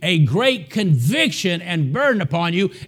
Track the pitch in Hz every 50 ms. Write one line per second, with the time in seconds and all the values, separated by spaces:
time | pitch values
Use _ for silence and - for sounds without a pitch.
0 | - 175 180 165 151 113 131 196 247 269 262 214 156 - - 214 214 185 151 123
1 | 123 147 233 311 320 254 151 - - 185 175 165 175 175 175 165 147 127 143 240
2 | 285 285 254 208 180 131 156 170 170 170 170 185 196 185 - - -